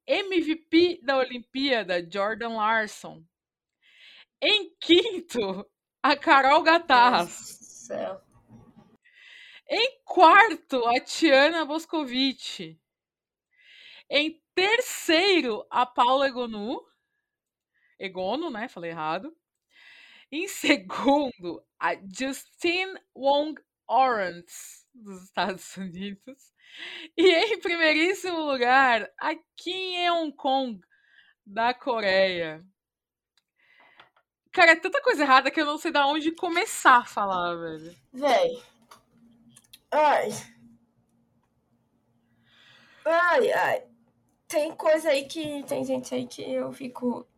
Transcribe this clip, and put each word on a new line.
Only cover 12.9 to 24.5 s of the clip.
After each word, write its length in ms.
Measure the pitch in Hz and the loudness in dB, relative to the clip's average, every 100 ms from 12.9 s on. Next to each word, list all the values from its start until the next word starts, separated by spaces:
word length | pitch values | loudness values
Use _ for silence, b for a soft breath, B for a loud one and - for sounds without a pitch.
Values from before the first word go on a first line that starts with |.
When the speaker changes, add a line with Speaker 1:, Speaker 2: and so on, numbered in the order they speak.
| _ _ _ _ _ _ B B B B B B | _ _ _ _ _ _ B B B B B B
Speaker 1:
Em 320 | 277 311 330 _ | -2 -2 -6 _
terceiro, 1120 | - 392 466 494 - - 320 403 359 247 208 - | -2 0 0 -2 -6 0 2 4 2 0 -4 -4
a 160 | - 247 | -2 -2
Paula 420 | - 247 269 277 | 2 2 2 0
Egonu. 560 | 240 240 214 214 339 - _ _ _ _ _ _ _ _ _ _ - | -2 -8 -8 -8 -8 -12 _ _ _ _ _ _ _ _ _ _ -14
Egono, 520 | 190 180 185 262 339 | -12 -6 -4 -4 -6
né? 180 | 214 247 | -8 -10
Falei 220 | - 170 | -10 -10
errado. 460 | 165 156 175 277 - _ _ _ b b b b b b | -8 -6 -6 -8 -18 _ _ _ b b b b b b
Em 180 | 294 392 | -10 -10
segundo, 1160 | - 285 277 185 - 226 285 269 - 175 - _ - | -4 0 0 0 -2 2 2 0 -8 -12 -12 _ -6
a 160 | 165 | -4
Justine 1080 | 175 196 185 262 262 - - 349 359 381 370 _ | -4 -10 -8 -8 -8 -14 -8 -4 -4 -6 -10 _
Wong 460 | 220 269 285 311 285 _ _ - | -4 0 0 -2 -8 _ _ -2
Orange, 580 | 226 262 220 185 175 175 | 0 2 0 -4 -8 -18